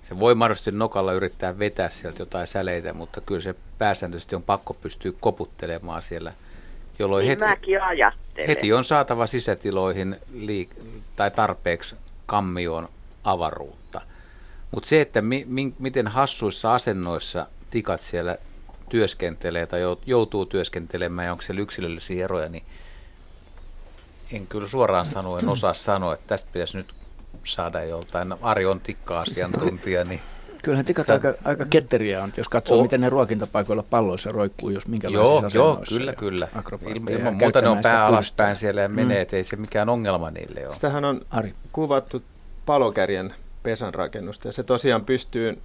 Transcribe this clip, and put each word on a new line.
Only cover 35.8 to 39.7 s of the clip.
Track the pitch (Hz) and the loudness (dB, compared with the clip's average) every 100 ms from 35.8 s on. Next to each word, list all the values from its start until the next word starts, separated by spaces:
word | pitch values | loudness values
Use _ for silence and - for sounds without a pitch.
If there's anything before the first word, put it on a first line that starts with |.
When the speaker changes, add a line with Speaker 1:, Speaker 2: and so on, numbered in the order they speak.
| - 117 | -2 -2
Speaker 1:
kyllä, | 135 | -2
Speaker 3:
ja | - | -4
Speaker 1:
kyllä. | 104 92 80 | -2 -2 -4
Speaker 3:
akrobaatteja | - - 101 98 110 | -6 -8 -10 -6 -6
Speaker 1:
Ilman, | 110 | -2
Speaker 3:
ja | 113 | 0
Speaker 1:
ilman | 120 | 0
muuta | 101 117 127 | 4 6 8
ne | 117 | 6
on | |
Speaker 3:
käyttämään | 104 | 6
sitä | 113 | 6
Speaker 1:
pää | 117 | 8
Speaker 3:
pyrstöä. | 107 110 | 8 6
Speaker 1:
alaspäin | 104 - 104 101 | 4 2 2 2
siellä | 107 101 | 0 2
ja | 98 | 0
Speaker 3:
Mm. | |
Speaker 1:
menee, | 107 123 101 | 2 4 4
et | 90 | 2
ei | 95 | -2
se | 92 104 | -2 -6
mikään | 107 | -2